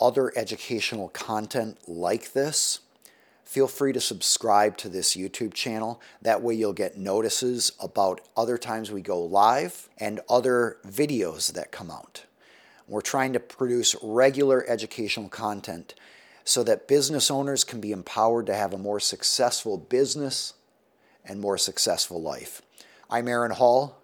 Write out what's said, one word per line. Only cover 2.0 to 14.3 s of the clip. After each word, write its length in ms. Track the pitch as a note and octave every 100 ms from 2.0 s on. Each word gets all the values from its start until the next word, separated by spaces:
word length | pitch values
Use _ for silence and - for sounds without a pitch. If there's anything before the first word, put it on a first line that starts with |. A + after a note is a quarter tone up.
| F2 A2 -
this, 480 | C3+ C#3+ D3 - - _ _ - _ _ _
feel 240 | - C3+ C3
free 240 | - C#3
to 80 | B2
subscribe 760 | - F#2+ - - A2+ G#2 G#2 -
to 100 | G#2
this 280 | F2+ E2+ F#2
YouTube 380 | F#2+ - A2
channel. 460 | - B2+ A2 A2 A#2+ - -
That 220 | A#2 G#2
way 120 | A#2
you'll 180 | A2 G#2+
get 260 | F#2+ F#2 G2
notices 760 | F#2+ G2+ A2 - B2 B2 - -
about 400 | F#2 - F#2+ F#2 - -
other 220 | A#2 A#2+
times 320 | A#2+ A2 G#2+
we 100 | G2+
go 220 | F2+ F2+
live 640 | E2+ G2 G#2+ C3 F3+ - - -
and 220 | G#2+ G#2+ -
other 500 | B2 B2+ B2 A#2 - F#2+
videos 680 | G2+ D3+ B2 E2+ D#2 -
that 180 | F2+ -
come 200 | - F2+
out. 340 | D2+ - - - _ _ - _ - -
We're 120 | G#2
trying 320 | - C#3 C3
to 60 | B2
produce 540 | - - B2+ A#2+ A2 -
regular 640 | A2 A2+ C3+